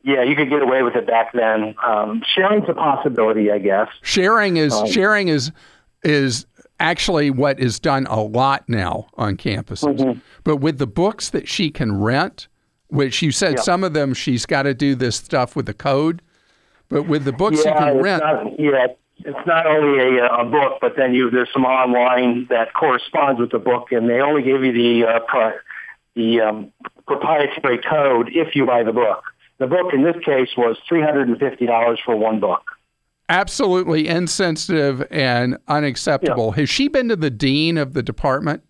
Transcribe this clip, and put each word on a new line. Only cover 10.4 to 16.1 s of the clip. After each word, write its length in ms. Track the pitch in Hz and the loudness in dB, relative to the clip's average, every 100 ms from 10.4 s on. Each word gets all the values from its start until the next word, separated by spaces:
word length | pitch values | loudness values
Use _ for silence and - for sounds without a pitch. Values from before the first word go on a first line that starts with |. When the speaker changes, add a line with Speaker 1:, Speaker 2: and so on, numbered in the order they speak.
Speaker 2:
But 140 | - 147 | -2 0
with 200 | 147 135 | 0 -2
the 100 | 127 | -4
books 420 | 127 190 - - | 0 -2 -2 -6
that 160 | - - | -6 -6
she 240 | - 160 | -4 -4
can 280 | - 120 98 | -2 -2 0
rent, 480 | 107 135 185 - - _ _ _ _ | 0 0 -2 -8 -20 _ _ _ _
which 320 | 143 135 - | -2 0 0
you 100 | 156 | -2
said 240 | - 185 | 0 0
Speaker 1:
Yeah. 60 | 127 | 0
Speaker 2:
some 220 | - 180 | 0 0
of 100 | 190 | 0
them 200 | 151 139 | 0 -2
she's 320 | 120 - 123 | -2 -2 -2
gotta 280 | - 147 139 | 0 -2 0
do 200 | 127 143 | 0 0
this 220 | 131 123 | 0 -2
stuff 400 | - - 143 123 | -4 -2 -2 -2
with 100 | - | -4
the 80 | 117 | -8
code, 480 | - 147 139 160 | -4 -2 0 0